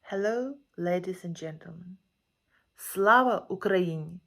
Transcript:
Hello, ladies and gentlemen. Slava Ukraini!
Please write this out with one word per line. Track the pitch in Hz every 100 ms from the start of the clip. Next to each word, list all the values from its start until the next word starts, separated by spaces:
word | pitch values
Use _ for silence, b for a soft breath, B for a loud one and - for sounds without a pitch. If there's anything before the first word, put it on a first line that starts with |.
| -
Hello, | 196 202 233 262 277 _ -
ladies | 175 180 180 185
and | 180
gentlemen. | 165 160 156 170 165 180 185 _ _ _ _ _ _ _ _
Slava | - 185 196 240 254 214 -
Ukraini! | 190 208 190 180 160 156 175